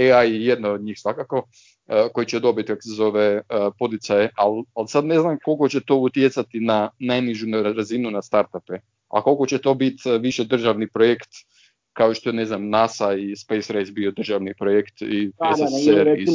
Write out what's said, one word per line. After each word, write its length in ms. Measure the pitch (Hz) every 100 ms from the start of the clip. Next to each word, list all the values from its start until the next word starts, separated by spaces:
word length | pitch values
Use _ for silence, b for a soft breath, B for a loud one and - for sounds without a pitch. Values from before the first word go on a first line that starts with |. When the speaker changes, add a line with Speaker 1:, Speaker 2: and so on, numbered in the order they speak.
| 127
Speaker 1:
A 120 | 123 117
I 80 |
je 120 | 110 117
jedna 260 | 117 107
od 100 | 104
njih 180 | 104 101
svakako, 440 | 101 117 - 135 - b b b -
e, 200 | 110 117
koji 160 | 120 117
će 140 | 117
dobiti, 280 | 120 110 107
kak 120 | 104
se 100 | 113
zove, 320 | 107 107 107 104
e, 160 | 104 - 110 101 -
poticaje, 500 | 120 110 - 104 107 -
al, 280 | 101 110 123
al 160 | - 110
sad 180 | 147 151
ne 140 | 160
znam 180 | 165 151
koliko 300 | - 151 139
će 100 | 139
to 140 | - 135
utjecati 640 | 131 139 135 131 117 117
na 300 | 113 107 107 -
najnižu 480 | 123 123 123 110 113
na-, 140 | 110
razinu 480 | 104 110 107 113 117
na 100 | 104
startupe, 520 | - 107 101 90 - 90 _ _ _
a 140 | 104
koliko 240 | 131 143 135
će 120 | 135
to 160 | 139
biti, 280 | 135 131 131 127
e, 120 | 117
više 260 | 123 123
državni 440 | 113 127 117 107 110
projekt, 420 | 107 117 120 - - - b b b _
kao 200 | - 113
što 160 | 110 127
je, 40 |
ne 120 | 117 110
znam, 240 | 104 104
nasa 440 | 107 113 - 101
i 220 | 98 101 101
Space 380 | - 110 104
Race 180 | 107 95
bio 200 | 101 98
državni 420 | 98 107 101 95
projekt 480 | 101 98 104 101 -
i 260 | - 104 104
Speaker 2:
Da, 160 | - 165
da, 20 |
da, 160 | 156 285
Speaker 1:
S 40 |
S 100 | 139
S 40 | 147
R 60 |
Speaker 2:
ili 100 | - 151
recimo 160 | 151 190